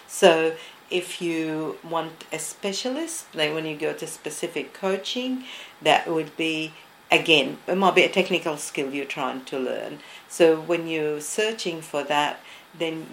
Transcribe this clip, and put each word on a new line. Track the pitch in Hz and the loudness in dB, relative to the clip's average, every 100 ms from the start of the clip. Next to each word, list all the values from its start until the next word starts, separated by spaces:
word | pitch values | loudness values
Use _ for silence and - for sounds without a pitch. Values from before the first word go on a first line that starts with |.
| - | -12
So | - 190 160 160 160 - - - | 6 8 8 4 0 -12 -18 -4
if | 180 175 - | -4 -4 -6
you | 170 165 160 156 156 - | -2 -2 -2 -2 -4 -6
want | 170 165 160 160 - | -6 -4 -4 -8 -10
a | 160 | -8
specialist, | - - 202 190 254 262 330 - - | -8 -6 -4 -2 -4 -4 -4 -8 -8
like | - 151 | -2 0
when | 156 160 | 0 -4
you | 151 | -4
go | 151 | -4
to | 147 156 | -4 -8
specific | - - - 247 196 - | -10 -10 -6 -6 -4 -8
coaching, | - 190 190 196 247 254 254 254 - - - | -4 -2 -2 -2 -4 -4 -4 -6 -14 -16 -2
that | 156 147 - | 4 4 4
would | 165 151 - | -2 -2 -2
be, | 160 156 156 156 - - - | -2 -2 -6 -10 -20 -10 2
again, | 165 - 156 131 - - | 2 6 4 4 -2 -2
it | 185 | 2
might | 196 | 4
be | 180 | 6
a | 143 | 4
technical | 190 180 175 165 147 | 4 2 0 -2 -6
skill | - - 139 | -6 -4 -4
you're | 143 | -4
trying | 135 - 127 131 127 | -6 -4 -4 -6 -6
to | 139 | -4
learn. | 127 113 110 - - - - | -4 -4 -8 -12 -16 -20 -6
So | - 165 160 | 6 6 6
when | 160 170 165 | 2 -2 0
you're | 160 151 151 | -2 0 -2
searching | 151 - 214 226 190 165 | -4 -2 -2 -2 -6 -6
for | 160 147 | -6 -4
that, | 143 147 147 - - - - 160 | 0 2 2 -2 -12 -20 -16 -6
then | 165 160 160 | -4 -4 -6